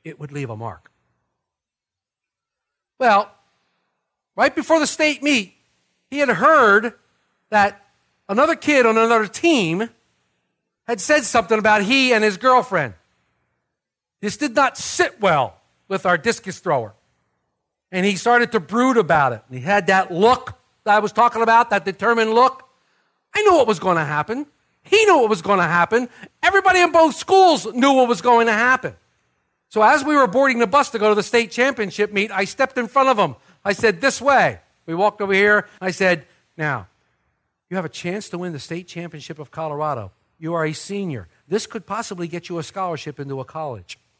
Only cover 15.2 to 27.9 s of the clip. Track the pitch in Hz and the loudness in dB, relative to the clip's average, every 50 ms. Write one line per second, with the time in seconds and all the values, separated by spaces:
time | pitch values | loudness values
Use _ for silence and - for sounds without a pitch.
15.2 | 202 185 156 143 123 101 - _ _ _ _ _ _ - 190 180 - 185 175 165 | 0 2 2 2 0 -2 -6 _ _ _ _ _ _ -8 -8 -4 0 0 0 0
16.2 | - 233 214 - - 190 - - - 185 147 127 110 98 - _ _ _ _ _ | 0 -4 -4 -4 -8 -14 -14 -10 -4 -4 -4 -2 -4 -8 -16 _ _ _ _ _
17.2 | _ _ _ _ _ _ _ _ _ _ _ _ _ _ 185 185 185 202 196 165 | _ _ _ _ _ _ _ _ _ _ _ _ _ _ -6 -2 -2 -2 -2 -2
18.2 | - 233 240 240 240 226 - 214 156 - 196 240 254 262 240 233 180 151 170 151 | 0 2 2 2 2 0 -2 -4 -4 -2 -2 0 0 2 2 0 2 2 2 2
19.2 | 139 127 117 107 _ _ 127 123 120 185 202 202 175 185 190 190 180 - 175 165 | 2 0 -2 -6 _ _ -14 -12 -4 -2 -2 0 0 2 0 0 0 -2 -2 0
20.2 | 208 233 254 240 - - - _ _ _ _ _ - 214 208 214 208 202 - 214 | 2 2 2 2 -2 -16 -18 _ _ _ _ _ 0 2 2 2 2 0 0 2
21.2 | 240 240 - 226 233 226 226 233 240 - 214 196 - 196 175 - 196 233 233 226 | 0 2 2 0 0 4 4 2 2 2 -2 -4 -2 -4 -8 -4 -2 0 0 2
22.2 | 220 220 220 240 254 262 254 - - _ _ _ _ _ _ _ _ _ _ _ | 0 0 4 4 4 2 2 -4 -20 _ _ _ _ _ _ _ _ _ _ _
23.2 | _ _ - 415 427 403 359 302 240 220 208 156 180 185 175 165 151 143 151 151 | _ _ -4 2 4 4 4 4 4 2 0 -2 0 0 0 0 0 -2 -4 -4
24.2 | 147 - 226 269 294 _ _ _ _ _ _ _ _ - 381 440 440 415 349 285 | -4 -4 -6 -10 -10 _ _ _ _ _ _ _ _ 0 2 4 4 4 4 4
25.2 | 233 208 220 165 160 185 202 185 175 156 170 175 175 - 220 240 254 - - - | 4 2 0 -2 0 -2 0 0 2 0 2 0 0 2 0 -2 -2 -4 -12 -20
26.2 | 185 - _ - - 359 392 392 381 381 370 359 349 339 - 330 320 302 - - | -20 -20 _ -2 -2 2 2 2 2 4 4 4 2 4 4 4 4 4 2 -4
27.2 | - - 381 381 381 349 302 202 160 220 208 247 262 285 | -4 2 4 6 6 6 4 2 -2 -8 -2 0 2 4